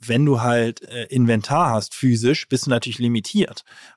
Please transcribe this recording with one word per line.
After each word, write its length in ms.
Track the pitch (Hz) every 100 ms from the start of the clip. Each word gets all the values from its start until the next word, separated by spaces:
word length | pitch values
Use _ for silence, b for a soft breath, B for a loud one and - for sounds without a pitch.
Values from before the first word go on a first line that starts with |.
wenn 220 | - 117 147
du 140 | 123
halt, 420 | 120 120 117 117
äh, 220 | - 123
Inventar 640 | 113 131 117 113 - 143 170
hast, 240 | 110 98
physisch, 540 | - 131 117 117 151 -
bist 180 | 127 -
du 40 |
natürlich 280 | 120 120 113
limitiert, 640 | 120 117 - 208 190 - B B B